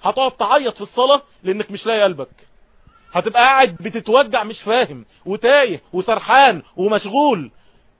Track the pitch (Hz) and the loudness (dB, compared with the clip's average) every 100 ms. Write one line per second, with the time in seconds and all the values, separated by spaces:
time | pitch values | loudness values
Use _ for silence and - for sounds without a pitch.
0 | 185 214 262 - 208 277 254 - 202 - | -6 -2 -2 -2 0 0 0 -8 -8 -2
1 | 254 285 - _ 185 202 208 196 220 226 | 2 0 -2 _ -8 -6 -8 -10 -4 0
2 | 196 156 131 _ _ _ _ _ _ _ | 0 -2 -12 _ _ _ _ _ _ _
3 | _ 175 208 240 254 269 262 165 196 226 | _ -6 -2 2 4 4 2 0 -10 -10
4 | 196 240 247 233 214 226 202 233 233 135 | 0 0 2 -2 -6 -10 -4 -2 -2 -6
5 | 113 _ - 202 233 285 254 156 _ 180 | -20 _ -10 -4 2 2 2 -4 _ -6
6 | 185 214 - 262 269 180 - - 196 208 | -2 -2 2 4 4 2 -8 -4 -2 -2
7 | 202 240 294 214 123 _ _ _ _ _ | -2 0 0 0 -6 _ _ _ _ _